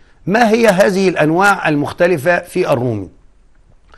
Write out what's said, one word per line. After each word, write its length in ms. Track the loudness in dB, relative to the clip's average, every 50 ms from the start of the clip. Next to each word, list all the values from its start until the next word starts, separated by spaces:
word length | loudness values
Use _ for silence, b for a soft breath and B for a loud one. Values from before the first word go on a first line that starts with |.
| b b b b b
ما 240 | -2 0 2 2 2
هي 180 | 2 2 2
هذه 420 | 2 4 2 2 2 2 0 0 0
الأنواع 600 | 0 0 0 0 2 2 2 2 0 0 -2 -2
المختلفة 680 | -2 -2 -4 -4 -2 0 0 0 0 0 0 0 -2 -2
في 340 | -2 -6 -4 -4 -2 -2 -2
الرومي؟ 360 | -2 -2 -4 -6 -6 -8 -12 -16 -20 _ -20 _ _ _ _ _ _ _ _ _ _ _ _ B